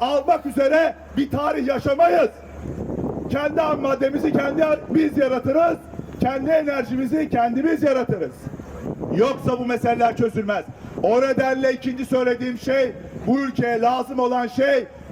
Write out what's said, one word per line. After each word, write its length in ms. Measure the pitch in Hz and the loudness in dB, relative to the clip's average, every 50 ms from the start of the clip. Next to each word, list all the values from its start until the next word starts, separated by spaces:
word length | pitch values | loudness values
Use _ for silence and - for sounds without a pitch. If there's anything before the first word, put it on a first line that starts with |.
almak 440 | 240 262 294 285 277 320 330 302 - | -2 0 0 2 2 2 2 2 0
üzere 500 | 285 220 277 277 269 311 320 330 320 - - - - - - | -4 0 0 2 4 4 4 4 2 0 -4 -12 -8 -4 -2
bir 140 | 285 285 | -2 -2
tarih 360 | - 285 294 - 311 302 254 262 | -2 -2 0 0 0 0 0 -2
yaşamayız. 640 | 269 240 - 285 277 294 339 349 349 339 285 220 - - - - - - - - - - - - - - - - - - - - | -2 -2 0 0 2 4 4 4 6 4 2 2 -2 -6 -18 -18 -16 -12 -10 -10 -8 -8 -8 -8 -6 -6 -6 -6 -6 -6 -6 -4
Kendi 300 | 233 277 294 294 302 330 | -4 -2 -2 -2 0 0
ham 200 | 320 302 302 285 | 0 0 0 0
maddemizi 520 | 277 269 269 254 269 269 277 285 - 302 - | 0 0 0 0 0 0 0 0 -2 0 0
kendi 320 | 254 277 277 285 311 320 311 302 302 - - | 2 0 0 0 2 2 2 2 -2 -2 0
biz 280 | - 320 311 294 - 294 | 2 2 2 2 2 2
yaratırız, 600 | 277 254 262 240 247 262 277 320 339 339 320 - - - - - - - - - | 2 2 2 0 0 2 2 4 4 2 2 -2 -8 -14 -14 -14 -14 -10 -6 -2
kendi 300 | - 247 269 269 269 294 | -2 -2 -2 -2 0 2
enerjimizi 800 | 320 311 302 285 285 269 240 214 254 254 269 233 262 311 302 - | 2 2 2 2 -2 -2 -2 -2 -2 -2 -2 0 0 0 -2 0
kendimiz 540 | - 240 233 240 233 262 302 339 320 - 302 | 0 0 0 2 0 0 0 0 2 2 2
yaratırız. 480 | 285 262 262 233 - 226 185 156 127 - - - - - - - - - - - - - - - - 156 | 2 2 2 0 -2 -2 -4 -4 -6 -8 -10 -14 -12 -12 -12 -14 -14 -14 -10 -8 -8 -8 -6 -6 -2 2
Yoksa 440 | 175 226 277 - - - - 247 240 | 2 2 2 2 0 -2 -2 -2 0
bu 60 | 247 | 0
meseleler 520 | 240 247 233 - 240 233 233 233 233 226 - | -2 -2 0 2 2 2 4 4 2 2 2
çözülmez. 480 | 240 226 - 220 208 202 208 175 147 - - - - - - - - | 0 0 0 -2 -2 -2 -2 -2 -4 -8 -12 -16 -14 -12 -6 0 2
O 180 | 185 226 247 | 4 4 4
nedenle 520 | 269 269 262 269 262 262 262 262 269 262 254 | 4 4 2 2 2 2 2 2 2 0 0
ikinci 320 | 254 - 262 247 254 262 | 0 -2 -6 -4 -4 -4
söylediğim 520 | - 262 254 247 247 240 240 254 254 240 214 | 0 0 2 2 2 0 0 -2 -4 -6 -4
şey, 340 | - 262 262 269 262 240 190 - - - - - - 185 | -2 0 2 2 2 0 -2 -6 -14 -14 -12 -6 0 0
bu 120 | 254 277 | 2 2
ülkeye 420 | 277 262 - - 240 240 233 226 | 0 -2 -2 0 0 0 2 2
lazım 380 | 226 240 254 262 240 247 277 254 | 2 2 2 2 -2 -4 -2 0
olan 280 | 247 247 247 247 247 226 | 0 0 0 0 -2 -2
şey 380 | - 262 262 285 285 254 214 - - - - - | 0 0 2 2 2 2 0 -2 -10 -16 -14 -12